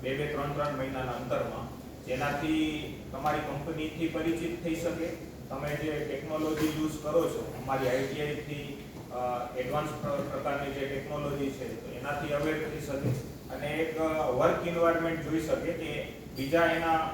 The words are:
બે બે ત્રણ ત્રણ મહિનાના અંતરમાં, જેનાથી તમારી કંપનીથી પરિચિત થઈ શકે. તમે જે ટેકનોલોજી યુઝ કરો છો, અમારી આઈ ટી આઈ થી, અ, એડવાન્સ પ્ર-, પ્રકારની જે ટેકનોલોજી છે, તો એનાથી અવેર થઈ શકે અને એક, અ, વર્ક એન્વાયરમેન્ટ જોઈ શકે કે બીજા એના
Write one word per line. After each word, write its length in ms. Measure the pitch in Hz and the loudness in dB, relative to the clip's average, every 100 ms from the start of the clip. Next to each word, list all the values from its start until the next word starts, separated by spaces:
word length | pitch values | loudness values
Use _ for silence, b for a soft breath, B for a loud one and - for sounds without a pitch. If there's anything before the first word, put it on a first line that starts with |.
બે 140 | 131 139 | -2 -2
બે 80 | 147 | 0
ત્રણ 280 | 151 147 | 0 -2
ત્રણ 240 | 147 143 135 | 0 0 0
મહિનાના 340 | 135 131 127 | -2 -2 -2
અંતરમાં, 680 | 120 127 117 117 107 117 - - - - | -2 0 0 0 -4 -6 -8 -12 -12 -4
જેનાથી 920 | - 147 - 156 156 156 151 - - - | 0 0 0 2 4 4 0 -4 -8 -8
તમારી 280 | 170 151 151 | -2 2 2
કંપનીથી 680 | 151 147 - 156 156 165 165 | 0 -4 -2 -2 -2 0 0
પરિચિત 560 | 165 160 160 170 175 | 2 2 2 0 -2
થઈ 120 | 170 156 | -2 0
શકે. 560 | 170 160 170 - - - - | 0 0 -2 -4 -8 -12 -8
તમે 200 | 135 147 | -4 -2
જે 220 | 147 156 | 0 0
ટેકનોલોજી 760 | 151 151 135 151 156 156 156 156 | 0 -2 -4 -2 0 2 2 2
યુઝ 240 | 156 156 - | 2 0 0
કરો 260 | 151 165 160 | 2 4 4
છો, 240 | - - - | 0 -4 -6
અમારી 240 | 135 131 127 | -2 2 4
આઈ 200 | 131 135 | 2 2
ટી 140 | 143 | 0
આઈ 140 | 147 147 | -2 -2
થી, 480 | 147 143 139 139 - - 123 | -4 -6 -6 -8 -10 -12 -8
અ, 340 | 123 123 123 123 127 | -2 0 0 -2 -2
એડવાન્સ 320 | 127 147 151 | 0 0 0
પ્ર-, 400 | - 190 185 - | -2 -2 0 0
પ્રકારની 400 | 131 147 143 143 | -2 0 0 -2
જે 140 | 139 135 | -2 -2
ટેકનોલોજી 640 | 135 135 147 143 143 139 | -2 -4 -2 -2 0 -2
છે, 180 | 135 123 | -2 -6
તો 320 | 131 - 123 | -6 -8 -6
એનાથી 340 | 139 147 147 | -4 -2 0
અવેર 200 | 143 156 | 0 2
થઈ 260 | 151 156 - | 0 -2 -4
શકે 300 | 139 139 127 - - - - | -4 -2 0 0 -4 -10 -8
અને 140 | 127 143 | -6 -2
એક, 300 | 151 160 160 | 0 0 2
અ, 320 | 160 156 151 | 2 4 2
વર્ક 380 | 123 165 175 170 | 6 6 4 2
એન્વાયરમેન્ટ 600 | 170 170 160 165 160 143 | 4 6 6 2 0 0
જોઈ 120 | 156 | 0
શકે 300 | - 175 - | 2 0 0
કે 360 | 170 160 143 131 - - - | -2 -2 -4 -6 -10 -12 -4
બીજા 280 | 139 165 165 | 2 6 6
એના 440 | 165 165 160 160 | 4 4 4 2